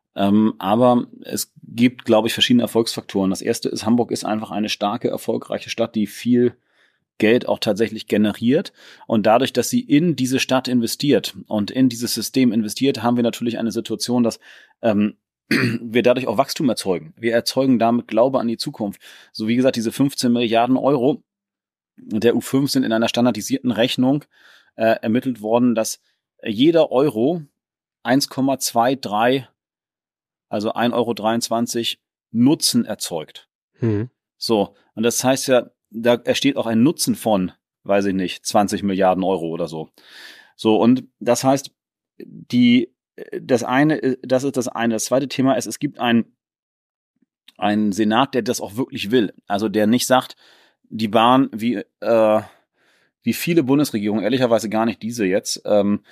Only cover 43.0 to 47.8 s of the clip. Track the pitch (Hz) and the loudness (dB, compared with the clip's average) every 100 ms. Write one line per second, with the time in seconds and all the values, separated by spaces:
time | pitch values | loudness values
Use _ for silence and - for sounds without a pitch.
43 | _ - - - 110 120 - 127 151 151 | _ -20 -14 -10 -2 -2 0 2 2 2
44 | 131 127 127 127 139 131 113 - 117 110 | -2 -4 -2 -2 -2 -4 -4 -4 -2 -2
45 | - 127 139 - 131 131 104 - 147 - | -2 -2 -2 0 0 0 -4 -6 -8 -4
46 | 120 117 - _ _ _ _ _ _ _ | 0 2 0 _ _ _ _ _ _ _
47 | _ _ _ _ _ - 101 107 | _ _ _ _ _ -6 -2 0